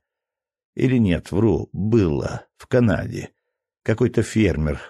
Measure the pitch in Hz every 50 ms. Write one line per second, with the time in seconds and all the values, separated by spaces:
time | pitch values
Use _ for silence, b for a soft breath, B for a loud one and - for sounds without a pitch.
0 | _ _ _ _ _ _ _ _ _ _ _ _ _ _ - - - 131 131 120
1 | 110 92 85 80 - - - 95 110 110 85 69 - - - 82 95 107 117 113
2 | 95 82 71 64 - - - - - _ _ - - - - 127 120 104 87 -
3 | - 113 104 95 - - _ _ _ _ _ _ _ _ _ _ - - 113 -
4 | 127 113 - 117 107 - - 110 107 90 78 76 76 73 69 - - -